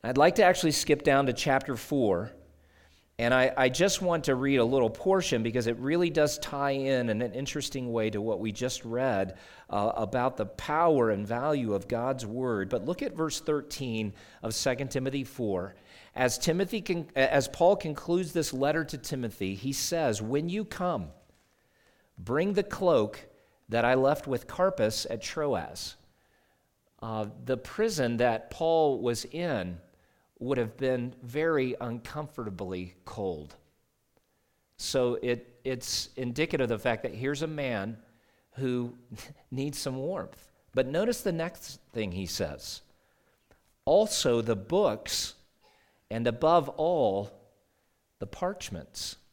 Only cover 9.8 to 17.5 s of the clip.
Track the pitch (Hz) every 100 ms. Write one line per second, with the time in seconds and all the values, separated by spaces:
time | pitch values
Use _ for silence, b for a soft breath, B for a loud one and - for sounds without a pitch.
9.8 | 104 - 107 127 127 131 101 - - 151
10.8 | 170 147 113 101 104 120 143 147 117 98
11.8 | - 120 120 131 113 117 127 107 95 120
12.8 | 110 175 285 - 160 - - 151 - -
13.8 | 131 110 107 101 B B 113 110 139 123
14.8 | 135 135 131 139 135 - 113 95 95 -
15.8 | B B B - 127 120 - 165 190 226
16.8 | - 175 156 - 135 143 135